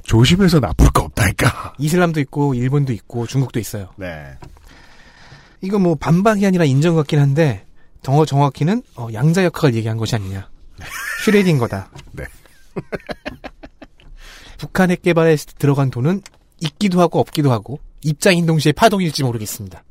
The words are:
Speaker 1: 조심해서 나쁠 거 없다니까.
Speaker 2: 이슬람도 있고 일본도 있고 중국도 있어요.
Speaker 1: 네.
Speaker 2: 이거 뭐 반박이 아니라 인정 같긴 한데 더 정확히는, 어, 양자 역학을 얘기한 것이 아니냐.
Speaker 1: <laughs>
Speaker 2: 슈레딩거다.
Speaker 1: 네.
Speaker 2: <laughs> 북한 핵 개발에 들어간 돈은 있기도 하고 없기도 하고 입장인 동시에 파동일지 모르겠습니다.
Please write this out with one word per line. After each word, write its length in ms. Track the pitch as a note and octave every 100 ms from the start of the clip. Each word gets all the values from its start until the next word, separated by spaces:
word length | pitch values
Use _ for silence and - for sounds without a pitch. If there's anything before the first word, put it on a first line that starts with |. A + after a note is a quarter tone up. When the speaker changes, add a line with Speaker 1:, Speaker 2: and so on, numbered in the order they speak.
Speaker 1:
조심해서 560 | - A2 B2 F3 F#3+ D#3+
나쁠 320 | G2+ D#2+ -
거 140 | -
없다니까. 680 | - - - - B2 - - -
Speaker 2:
이슬람도 400 | D3+ F3 F3 D#3
있고 340 | C#3 D3 C#3+
일본도 380 | B2 B2+ C#3+ C3+
있고 340 | G#2+ - A#2+ A2+
중국도 340 | C3+ B2+ A#2+
있어요. 280 | G2+ G#2+ F#2+ -
Speaker 1:
네. 360 | F#2 D#2+ C#2+ C2+ - - - - - - - - - - - _
Speaker 2:
이거 180 | F#3+ G3+
뭐 160 | F3+
반박이 500 | D#3 - E3+ G#3 G#3
아니라 200 | G3+ F3+
인정 320 | D#3 C3 E3 E3
같긴 240 | D3 D3+
한데 440 | C#3+ C#3 D#3+ G2+ - - - -
더 220 | - C#3
정확히는, 580 | D#3 C#3 C#3+ - D3 A3+ - -
어, 120 | A#2
양자 320 | G#2+ C#3+ F3
역학을 300 | F3 - D3
얘기한 220 | A2+ A2 A2
것이 180 | A2 A#2
아니냐. 320 | F#2+ F#2+ - - - -
Speaker 1:
<laughs> 460 | - - - -
Speaker 2:
슈레딩거다. 680 | - G3+ F#3 D3+ A2+ G2 F#2 - -
Speaker 1:
네. 120 | - - - - - -
Speaker 2:
<laughs> 80 | - - - - - C#4+ B3 - - - - - _ - - - - - -
북한 320 | D3 - F3+
핵 120 | F3
개발에 340 | F3+ E3 E3 D3+ - -
들어간 320 | C#3 C#3 C3+
돈은 320 | A#2+ C#3 F#3+ - _ _ _
있기도 400 | E3 - G#3 F3+
하고 200 | E3+ E3
없기도 300 | B2 - C#3+
하고 260 | A#2 G2 C3+ - -
입장인 420 | D3+ D#3 G#3 F3 E3
동시에 260 | D#3+ D3+
파동일지 500 | D3 A3+ G3+ F3 C#3+
모르겠습니다. 580 | C3 A2+ G#2 - G2 F2+ -